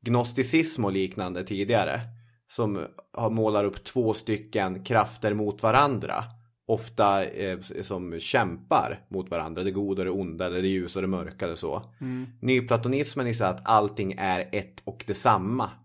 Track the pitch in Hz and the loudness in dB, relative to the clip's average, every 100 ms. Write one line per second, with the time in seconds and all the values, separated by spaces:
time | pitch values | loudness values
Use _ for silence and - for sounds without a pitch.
0 | - 120 117 131 120 160 160 - 104 95 | 2 2 2 0 2 4 2 0 0 0
1 | 92 95 90 90 95 98 98 113 87 71 | -2 -2 -6 -4 -6 -4 2 2 2 -2
2 | 117 - _ _ _ - 110 98 80 - | -6 -16 _ _ _ -2 -2 -2 -6 -12
3 | _ - 113 113 107 107 101 95 - 131 | _ -4 -2 2 4 4 2 -2 -6 -2
4 | 113 104 - 107 - 110 95 92 92 113 | 0 0 -2 -4 -2 -2 0 -2 2 4
5 | 98 - 110 104 104 101 113 120 147 123 | 2 0 -2 0 -2 0 4 6 4 2
6 | - - - - _ _ - 110 - - | -2 -4 -6 -16 _ _ -2 -2 -2 4
7 | 104 98 92 - 98 92 92 - 98 95 | 4 6 0 -4 -4 -4 -8 -10 -6 -6
8 | 90 82 - 131 98 85 - 147 - - | -6 -8 0 0 0 -2 0 2 2 -6
9 | _ 95 92 85 80 82 95 95 101 95 | _ -8 -4 -4 -4 -4 -2 -2 -2 -2
10 | 92 92 90 80 90 87 95 95 87 98 | -2 -2 -4 -4 -2 0 2 0 -2 -4
11 | 92 92 82 - 90 85 85 78 - _ | -2 -2 -4 -6 -6 -4 -4 -6 -8 _
12 | 131 127 127 - 120 127 120 117 120 135 | -8 -8 -10 -6 2 2 4 0 2 0
13 | 143 - 123 113 98 92 - 110 104 104 | -2 -2 -2 0 0 0 4 4 4 -2
14 | 98 - 95 92 92 101 92 - - - | -4 -2 0 0 -2 -6 -6 -12 -12 -12
15 | - 98 127 104 92 123 110 - | -6 0 4 4 2 -2 -4 -8